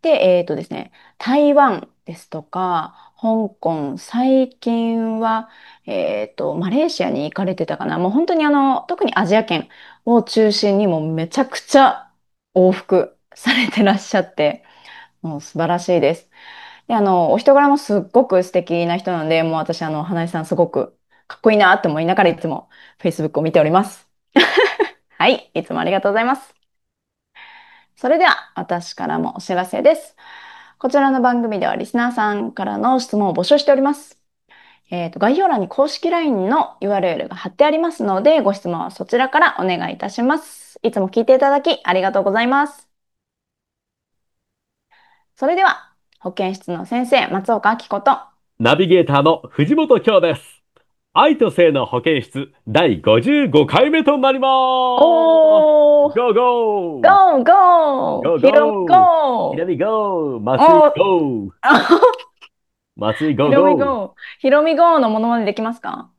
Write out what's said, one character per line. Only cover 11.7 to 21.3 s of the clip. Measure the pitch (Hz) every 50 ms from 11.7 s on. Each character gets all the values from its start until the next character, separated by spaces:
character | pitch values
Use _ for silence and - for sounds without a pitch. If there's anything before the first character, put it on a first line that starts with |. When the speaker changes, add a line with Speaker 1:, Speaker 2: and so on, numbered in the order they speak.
| -
Speaker 1:
ゃ | 277 269 226 - - - _ _ _ _ _ _ _ _ _ _
往 | 185 185 185
復 | 185 185 - - 190 180 - - _ _ _ _ _
さ | - - 247 -
れ | 240 247
て | - - 220 220
ら | 196 202
っ |
し | 196 - - -
ゃ | 196
っ | 185 - _
て、 | - 151 147 - - _ _ _ _ _ - - - - _ _ _
も | - 165 156
う | 143
素 | 143 - _ 147
晴 | 165
ら | 160 175 180
し | 180 - 180
い | 165
で | - 139 170
す。 | - _ _ _ _ - - - - - - - - _
で、 | - 240
あ | 226
の、 | 202 196 185 180 170 156 -
お |
人 | 220 - 285 277
柄 | 285 285
も | 285 285
す | 285 - - 208
っ | 202 175 - _
ご | 240 262
く | - 185 180 180
素 | 180 -
敵 | 185 175 - 170 170 170
な | 170 170
人 | 180 185 185
な | 180 165
の | 156
で、 | 156 165 160 160
も | 165
う | 160
私 | 160 156 - 160 -
あ | 175 160
の、 | 156 151 151
花 | 170 196 170 165
江 | 170
さ | 175 165
ん | 160
す | - 180
ご | 165 175 165
く | - - - - _ _ _ _ _ _ _
か | _